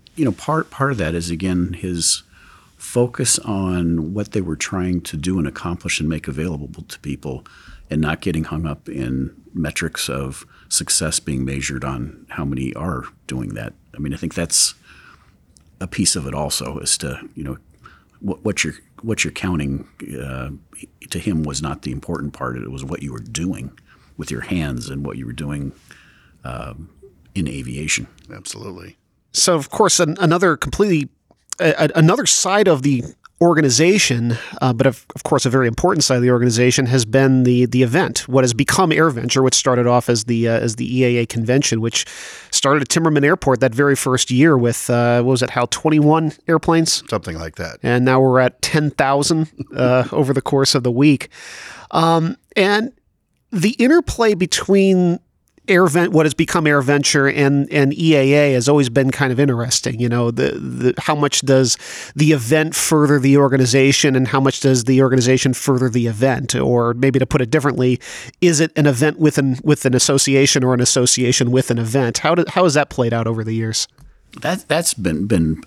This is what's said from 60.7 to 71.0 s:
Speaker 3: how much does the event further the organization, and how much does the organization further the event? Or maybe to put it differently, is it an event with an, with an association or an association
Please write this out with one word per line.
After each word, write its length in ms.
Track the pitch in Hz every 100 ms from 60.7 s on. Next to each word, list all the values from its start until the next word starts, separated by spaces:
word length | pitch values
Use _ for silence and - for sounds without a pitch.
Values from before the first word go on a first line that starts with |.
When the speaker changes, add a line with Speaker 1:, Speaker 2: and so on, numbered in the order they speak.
| 123 127 -
Speaker 3:
how 160 | -
much 280 | 151 143 -
does 340 | 135 131 123 - - - - 143
the 160 | 151
event 420 | 147 113 156 156
further 460 | - - 156 143 147
the 160 | 135 139
organization, 800 | 139 135 127 135 135 - 151 131
and 100 | 127
how 140 | 139
much 200 | 135 -
does 240 | 139 127
the 160 | 117 131
organization 520 | 135 131 120 131 139
further 340 | - - 127 127
the 180 | 120 117
event? 500 | 104 135 127 127 123
Or 380 | 131 120 117
maybe 240 | 120 135 131
to 60 | 127
put 140 | 147
it 100 | 117
differently, 500 | 156 135 127 127 123 - - - -
is 180 | 180 151
it 140 | 160 -
an 100 | 147
event 340 | 123 151 -
with 180 | 156 147
an, 200 | 135 127
with 220 | 151 143
an 100 | 131
association 720 | 123 - 135 - 135 139 143
or 100 | 127
an 60 | 123
association 720 | 123 131